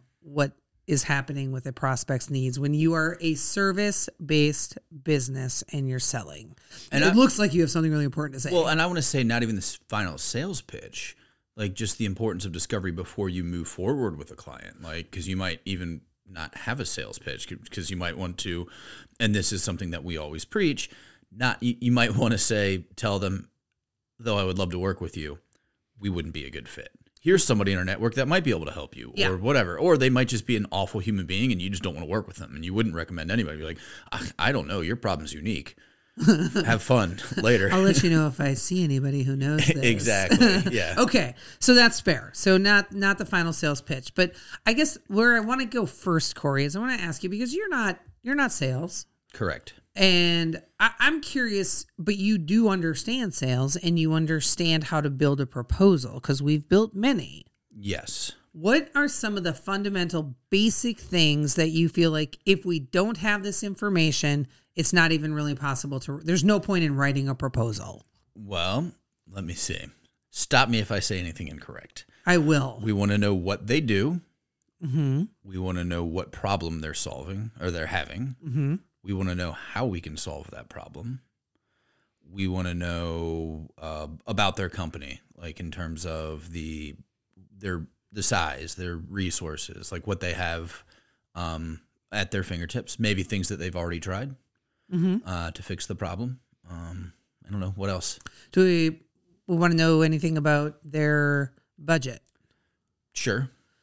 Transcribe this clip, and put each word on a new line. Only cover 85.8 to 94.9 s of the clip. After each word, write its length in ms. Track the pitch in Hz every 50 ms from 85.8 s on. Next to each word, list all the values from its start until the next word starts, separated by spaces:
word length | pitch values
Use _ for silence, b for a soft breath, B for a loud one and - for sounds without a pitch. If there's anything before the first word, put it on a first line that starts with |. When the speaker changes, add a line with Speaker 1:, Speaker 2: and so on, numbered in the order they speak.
| 85 82 80 78 85 87
Speaker 2:
of 440 | 80 80 78 78 78 76 80 85
the, 440 | 82 87 78 80 78 78 76 71 71 - - _ _ _ _ _ _ _ 95 _ 107
their, 300 | 98 101 98 90 85 80 - _ _ _ _
the 120 | - 104 95
size, 520 | - 120 92 82 78 69 65 78 80 -
their 200 | 90 92 87 85
resources, 960 | 82 85 - 95 101 95 90 82 - 87 80 76 76 - - - - - -
like, 160 | 95 85 - 104
what 140 | 98 87
they 120 | - 87 90
have, 500 | 90 90 85 82 85 82 85 - - - b b b b b b b b b -
um, 460 | 85 87 82 82 80 82 82 80 - _ _ _ _ _ -
at 200 | - 104 98 -
their 100 | - 98 90
fingertips, 560 | - 92 85 87 85 - 123 - - - -
maybe 220 | 113 104 104 95
things 280 | 90 - 110 98 87 -
that 80 | 104 71
they've 180 | 85 92 87
already 240 | 90 85 87 87 85
tried, 340 | - 98 92 98 131 139 131 - _ _ _ _ _ _ _ _ _ -